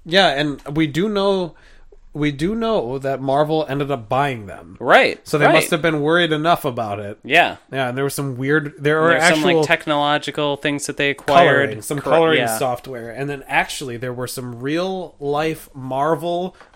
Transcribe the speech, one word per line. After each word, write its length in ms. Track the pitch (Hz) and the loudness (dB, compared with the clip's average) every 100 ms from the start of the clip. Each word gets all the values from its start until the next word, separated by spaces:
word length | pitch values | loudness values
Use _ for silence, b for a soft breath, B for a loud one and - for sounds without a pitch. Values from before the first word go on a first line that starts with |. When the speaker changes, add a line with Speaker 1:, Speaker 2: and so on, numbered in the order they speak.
| 160 | -2
Speaker 1:
Yeah, 220 | 185 175 | 2 2
and 340 | 139 151 135 - 151 | 2 -2 -4 -6 -2
we 100 | 156 | -2
do 220 | 139 214 | 0 -2
know, 480 | 202 196 190 170 - b b b - - | 0 0 0 -4 -10 b b b -20 -14
we 180 | 147 151 | -4 -4
do 220 | 135 170 | -2 -4
know 440 | 226 226 208 117 135 | -2 0 0 -2 -4
that 220 | 135 127 | -4 -4
Marvel 460 | 135 139 151 160 147 | 0 2 2 0 0
ended 220 | 143 139 | -2 -2
up 180 | 135 104 | -4 -2
buying 380 | 131 143 120 98 | 0 0 -4 -10
them. 300 | - 82 101 | -16 -16 -4
Speaker 2:
Right, 400 | 123 226 170 - - | 4 6 6 -2 -2
Speaker 1:
So 100 | 143 | 2
they 60 | 160 | 6
Speaker 2:
right. 80 | |
Speaker 1:
must 160 | 320 - | 4 2
have 120 | 165 | 0
been 180 | 165 156 | 0 0
worried 320 | 147 170 170 | 2 2 2
enough 320 | 151 165 165 | 0 0 0
about 340 | 147 120 107 101 | -2 -4 -6 -6
it. 180 | 101 110 | -8 -10
Speaker 2:
Yeah. 340 | 110 160 120 87 - | -2 2 2 -2 -10
Speaker 1:
Yeah, 160 | 131 127 | -4 -4
and 80 | 127 | -2
there 60 | |
was 100 | 139 | -4
some 220 | - 139 123 | -4 -6 -4
weird, 380 | 135 156 147 - | 0 0 -2 -4
there 220 | 143 156 | 0 2
were 100 | 165 | 4
Speaker 2:
There's 120 | 165 | 4
Speaker 1:
actual 180 | 170 165 | 4 4
Speaker 2:
some, 140 | 190 160 | 4 2
like, 80 | 151 | 2
technological 920 | 160 156 147 147 147 147 151 147 139 | 0 0 0 2 0 -2 -2 -2 -2
things 300 | 151 143 - | -2 -2 -4
that 100 | 143 | -2
they 140 | 143 | -2
acquired. 580 | 135 - 139 151 139 139 | -2 4 6 6 4 2
Speaker 1:
coloring, 140 | 107 | -4
some 180 | - 143 | -6 -4
Speaker 2:
Cor-, 120 | - | 2
Speaker 1:
coloring 260 | 160 160 151 | 4 4 4
Speaker 2:
yeah. 200 | 117 113 | 2 0
Speaker 1:
software, 520 | 127 123 131 123 117 | -2 -4 -8 -12 -10
and 180 | 117 143 | -8 -6
then 160 | 139 - | -8 -2
actually 500 | 165 185 - 135 117 | -2 -2 -6 -8 -8
there 140 | 127 | -8
were 140 | 123 123 | -6 -8
some 320 | - 123 117 | -8 -10 -8
real 540 | 135 165 190 190 160 - | -4 -2 -2 -6 -10 -8
life 480 | 143 147 160 156 - | -4 -2 -2 -4 -12
Marvel 840 | 139 131 131 151 156 175 175 180 - B | -12 -6 0 0 0 -2 -4 -4 -10 B